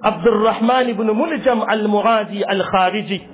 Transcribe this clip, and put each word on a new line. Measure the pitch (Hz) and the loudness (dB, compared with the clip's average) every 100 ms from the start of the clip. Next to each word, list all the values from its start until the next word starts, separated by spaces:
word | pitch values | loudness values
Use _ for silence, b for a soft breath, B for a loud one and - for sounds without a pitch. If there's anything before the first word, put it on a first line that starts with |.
عبد | - 170 208 | 0 2 2
الرحمن | 208 220 - 226 254 254 | 4 2 2 2 2 0
بن | 208 220 214 | -2 -2 0
ملجم | 320 302 254 233 - | -2 0 0 0 0
المرادي | 214 214 208 202 226 214 202 190 | 0 0 2 2 0 -2 -4 -2
الخارجي. | 202 180 196 185 202 160 196 - | -2 0 0 0 0 -6 -8 -8